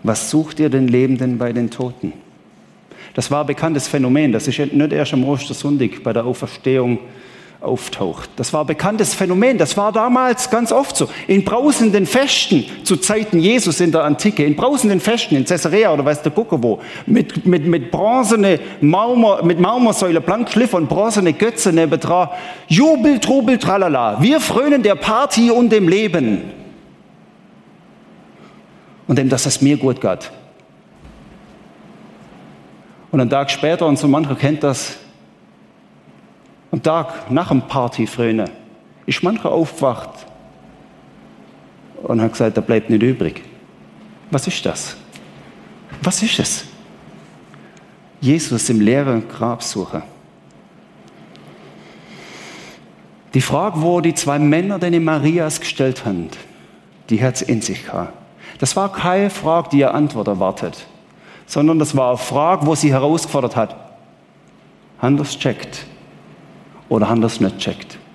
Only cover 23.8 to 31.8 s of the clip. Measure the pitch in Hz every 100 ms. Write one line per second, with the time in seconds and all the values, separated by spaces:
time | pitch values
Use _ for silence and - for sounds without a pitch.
23.8 | 180 135 117 104 190 311 - 220 294 277
24.8 | 208 196 - 220 285 - 233 233 240 214
25.8 | 175 190 214 160 120 95 82 - - -
26.8 | - _ _ - - _ _ - - -
27.8 | _ - - - - - - - - -
28.8 | - - - 127 131 127 143 - 139 147
29.8 | 131 120 107 90 - - - _ _ _
30.8 | _ - - - - - - - - -